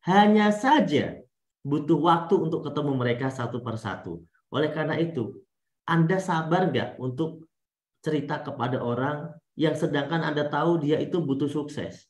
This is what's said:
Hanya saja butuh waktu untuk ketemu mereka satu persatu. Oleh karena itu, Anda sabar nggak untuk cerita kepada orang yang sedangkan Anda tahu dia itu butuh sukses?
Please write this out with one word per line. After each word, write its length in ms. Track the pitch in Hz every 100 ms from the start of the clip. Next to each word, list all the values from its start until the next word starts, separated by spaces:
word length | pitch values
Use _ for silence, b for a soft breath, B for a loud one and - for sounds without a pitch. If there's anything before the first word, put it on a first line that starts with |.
Hanya 460 | - 196 208 214 208
saja 720 | 208 269 302 175 143 92 - - _ _ _
butuh 340 | 139 147 147 165
waktu 380 | 165 170 -
untuk 320 | 185 160 - 147
ketemu 260 | 147 147 131
mereka 320 | 120 120 135
satu 320 | 127 120 123
persatu. 640 | 120 110 98 92 92 85 82 b _
Oleh 240 | 127 151
karena 240 | 156 151 160
itu, 400 | 165 127 101 - _ _ _ _ -
Anda 320 | 165 160 190
sabar 500 | 185 165 160 180 180
nggak 300 | 123 - -
untuk 480 | 127 123 160 - - _ _ _ _ _
cerita 400 | 156 151 135 147
kepada 400 | 143 - 123 127
orang 480 | 120 120 135 147 151 - _ -
yang 160 | 156
sedangkan 480 | 151 160 143 139 165
Anda 300 | 151 147 147
tahu 320 | 147 160 170
dia 180 | 143 147
itu 240 | - 180
butuh 240 | 135 135 143
sukses? 560 | 170 143 - 85 -